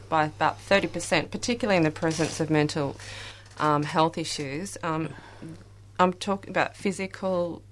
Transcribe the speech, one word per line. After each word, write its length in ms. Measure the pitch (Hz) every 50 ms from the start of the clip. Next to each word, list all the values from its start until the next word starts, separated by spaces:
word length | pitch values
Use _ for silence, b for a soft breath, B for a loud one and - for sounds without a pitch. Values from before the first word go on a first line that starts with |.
| - -
by 160 | 165 156 151
about 340 | 151 - - 156 - - -
thirty 280 | - - 196 196 -
percent, 420 | - - 170 - - 185 156 - -
particularly 480 | - 196 - - 240 240 247 208 190
in 60 | 175 160
the 80 | 156
presence 480 | 151 - 170 160 156 165 156 151 - -
of 100 | 160 147
mental, 460 | 156 151 147 147 - 160 139 135 - B B B B B B B B B B B B -
um, 240 | 151 151 147 147 147
health 340 | 147 175 165 160 165 165
issues. 600 | 175 156 - - - 147 131 139 156 196 196 - -
Um, 280 | - 165 160 160 160 147 139 B B B B B B 160 160 - - - - - - - - -
I'm 140 | 180 185 185
talking 380 | - - 208 196 196 - -
about 260 | 185 170 135 - -
physical, 840 | - - 202 180 - 190 190 - - 196 190 185 175 175 170 151 - - -